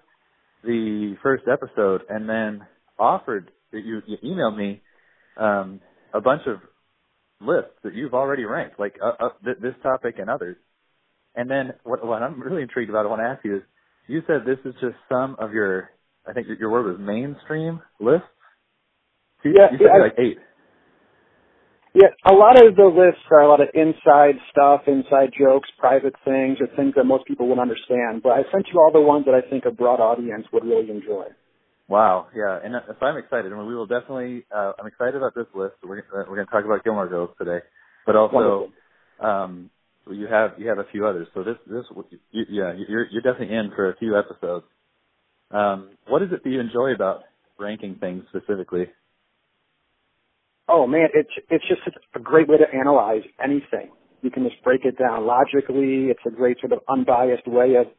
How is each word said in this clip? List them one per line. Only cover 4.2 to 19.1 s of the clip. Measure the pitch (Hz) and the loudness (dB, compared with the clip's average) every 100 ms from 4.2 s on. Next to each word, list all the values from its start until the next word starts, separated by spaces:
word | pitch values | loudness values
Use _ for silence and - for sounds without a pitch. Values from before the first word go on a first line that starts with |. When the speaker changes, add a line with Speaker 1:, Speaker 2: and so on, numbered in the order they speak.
Speaker 1:
emailed | 123 185 120 104 | -10 -6 -6 -4
me, | 101 101 _ _ _ _ _ - | -8 -10 _ _ _ _ _ -6
um, | 107 101 95 98 _ _ _ | -2 -2 -6 -14 _ _ _
a | 110 | -4
bunch | 113 135 - | -2 -2 -4
of | 98 _ _ _ _ _ _ _ _ | -12 _ _ _ _ _ _ _ _
lists | 107 165 - _ 107 | -4 -4 -6 _ -16
that | |
you've | 95 139 | -12 -8
already | 123 135 139 | -6 -4 -6
ranked, | 107 143 135 - | -8 -8 -10 -10
like, | 101 - | -10 -8
uh, | 107 - | -8 -6
uh, | 120 - 110 | -8 -8 -12
th-, | - | -10
this | 120 127 | -10 -8
topic | 135 131 120 117 | -6 -6 -6 -10
and | 101 | -10
others. | 135 87 - _ _ _ _ _ _ _ 117 | -10 -10 -16 _ _ _ _ _ _ _ -12
And | 123 | -8
then | 139 127 - 117 | -6 -8 -12 -10
what, | 120 117 | -8 -6
what | 110 | -6
I'm | 127 151 | -8 -10
really | 131 175 | -10 -10
intrigued | 127 - 107 | -8 -8 -6
about, | 107 104 | -4 -4
I | |
wanna | 110 113 | -4 -6
ask | 135 107 | -8 -8
you | 98 | -8
is, | - _ _ _ - | -10 _ _ _ -12
you | 151 160 | -8 -4
said | 151 113 | -4 -2
this | 135 135 | -6 -8
is | 123 | -10
just | 127 113 - | -8 -8 -6
some | 127 135 131 | -4 -4 -8
of | 110 | -8
your, | 110 101 92 92 _ _ _ - | -4 -2 -4 -8 _ _ _ -14
I | |
think | 104 101 107 | -10 -10 -8
your | 110 | -4
word | 117 110 | -2 -2
was | 87 | -6
mainstream | 101 107 139 139 - 156 160 165 - - | -8 -8 -8 -12 -10 -8 -8 -10 -16 -6
lists? | 110 165 - _ _ _ _ _ _ _ _ | 0 0 -2 _ _ _ _ _ _ _ _